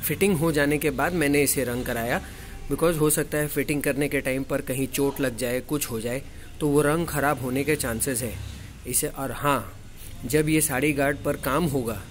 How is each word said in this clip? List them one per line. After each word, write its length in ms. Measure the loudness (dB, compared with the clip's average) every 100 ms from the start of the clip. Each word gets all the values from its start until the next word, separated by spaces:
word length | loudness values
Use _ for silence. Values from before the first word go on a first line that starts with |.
Fitting 320 | -2 2 2 4
हो 140 | 2
जाने 260 | 2 2 2
के 120 | 0
बाद 220 | 0 0
मैंने 300 | 2 4 4
इसे 220 | 4 2
रंग 200 | 0 -2
कराया, 360 | -2 -2 0 -2 -4 -14 -14 -12 -4
because 300 | 2 2 4
हो 100 | 4
सकता 280 | 2 0 0
है 100 | 0
fitting 340 | 0 0 0
करने 260 | 0 0 0
के 120 | 0
time 220 | 0 -2
पर 180 | -2 -4
कहीं 260 | -2 -2 -2
चोट 340 | 0 0 2
लग 160 | -2 0
जाए, 240 | -2 -2
कुछ 300 | -2 -4 -2
हो 100 | -4
जाए, 220 | -4 -4 -6 -14 -14 -4
तो 80 | 2
वो 140 | 4
रंग 240 | 4 2 0
ख़राब 360 | 2 2 2
होने 220 | 0 -2
के 120 | 2 0
chances 460 | 0 -2 -2 -2
हैं 160 | -4 -6 -10 -12 -14 -14 -4
इसे। 220 | -2 -2
और 240 | -4 -6
हाँ, 480 | -2 2 2 0 -12 -16 -14 -14 -10 0
जब 220 | 2 4
ये 120 | 4
साड़ी 320 | 4 2 2
गार्ड 260 | 2 2 0
पर 120 | -2 -2
काम 280 | 0 2
होगा 380 | 2 0 -2 -4 -8